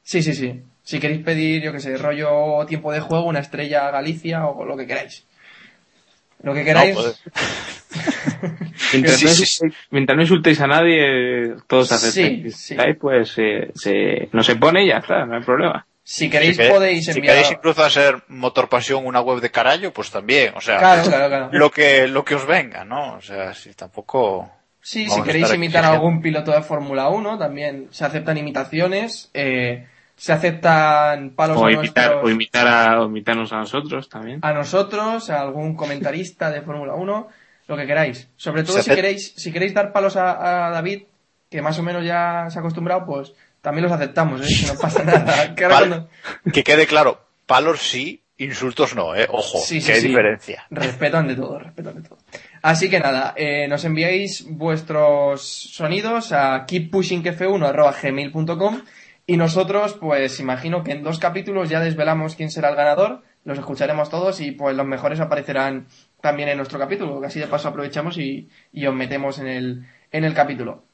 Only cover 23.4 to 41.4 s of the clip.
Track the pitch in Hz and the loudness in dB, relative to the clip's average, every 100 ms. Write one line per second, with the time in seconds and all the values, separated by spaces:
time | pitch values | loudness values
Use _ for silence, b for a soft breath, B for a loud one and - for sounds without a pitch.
23.4 | 95 95 - - 92 - - 131 110 95 | -8 -10 -20 -18 -16 -16 -4 0 0 -2
24.4 | 90 _ _ _ - 220 214 - 214 - | -8 _ _ _ -10 -8 -2 0 0 2
25.4 | - - 170 170 160 156 165 160 165 151 | 2 2 2 2 4 4 2 0 0 -2
26.4 | - 151 - 147 139 135 143 202 208 214 | 0 0 0 -6 -4 -2 0 -2 -4 -4
27.4 | 151 143 147 139 131 - 151 151 160 156 | -6 -6 -8 -8 -16 -6 -6 -4 -4 -4
28.4 | 147 135 135 156 185 190 226 - - 151 | -4 -8 -6 -2 0 -2 -6 -10 -12 -4
29.4 | 139 127 123 123 b b b _ - 156 | -2 0 -2 -4 b b b _ 0 2
30.4 | 175 165 170 160 156 151 147 143 139 127 | 2 2 4 6 6 4 4 0 -6 -2
31.4 | 160 156 110 110 - 123 120 117 120 113 | 2 4 4 4 2 2 2 4 2 0
32.4 | 113 123 120 117 113 113 110 110 107 113 | 0 2 4 6 6 4 2 -2 -2 -2
33.4 | 110 110 107 135 147 135 139 110 110 143 | -4 -6 -4 -6 -6 -10 -10 -16 -14 -6
34.4 | 156 147 139 185 196 208 220 226 220 147 | -4 -2 0 -2 0 -4 -4 -6 -4 -4
35.4 | 139 143 156 160 151 143 147 160 180 _ | -4 -6 -6 -6 -6 -4 -4 -6 -10 _
36.4 | 160 147 156 147 139 147 185 214 220 b | -6 -6 -10 -10 -8 -6 -4 -6 -8 b
37.4 | b b - 147 139 147 147 123 - _ | b b -12 -8 -2 0 0 -4 -18 _
38.4 | 160 156 160 196 - - 190 196 - - | -6 -4 0 0 4 4 2 -2 -10 -12
39.4 | 180 165 190 202 202 202 196 196 180 175 | -10 -4 -2 -2 0 0 0 0 0 0
40.4 | 180 180 170 170 180 202 _ _ _ _ | -2 0 -2 -2 -4 -8 _ _ _ _